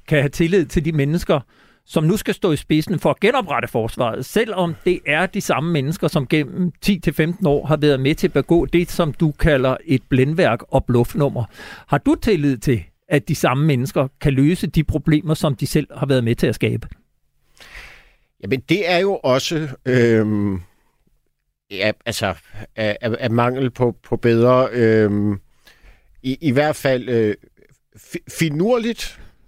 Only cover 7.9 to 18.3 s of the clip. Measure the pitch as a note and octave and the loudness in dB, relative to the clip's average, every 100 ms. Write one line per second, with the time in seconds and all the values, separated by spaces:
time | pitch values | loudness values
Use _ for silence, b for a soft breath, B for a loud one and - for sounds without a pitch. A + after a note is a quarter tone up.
7.9 | C3 C#3 E3 F3 C#3+ - E3+ - F3 E3+ | 2 0 0 0 0 2 2 2 0 0
8.9 | - D#3+ - D#3+ - E3+ C3+ C3 C3 - | -2 -2 0 -2 2 2 2 2 -2 -2
9.9 | C3 - C3 C3 E3 C#3 A#2 - C3+ - | -2 2 2 2 2 2 0 -2 -2 2
10.9 | A#2+ A#2+ - C#3 A#2 A2 B B B - | 2 0 0 -2 -2 -8 B B B -2
11.9 | C#3+ - E4 - F3 C#3+ B2 D3+ A2 - | 0 2 0 2 2 2 0 0 -2 -4
12.9 | _ - D3+ - D3+ D3+ C3 D#3+ B2+ C3 | _ -2 -2 0 0 0 2 2 0 0
13.9 | E3 C3 - D3+ C3 C#3+ F#3 F3 E3 D3 | -2 -4 -2 0 2 2 2 0 0 0
14.9 | D3+ D#3+ D3+ D3+ - D#3+ - D3 D#3 - | -2 0 0 0 -2 -2 -2 -2 -2 -2
15.9 | B2+ C#3 C3 A#2 A#2+ - - A2 A#2 - | -4 0 0 0 0 0 0 -2 -2 -8
16.9 | - _ _ _ _ _ B B B B | -18 _ _ _ _ _ B B B B
17.9 | B B B B | B B B B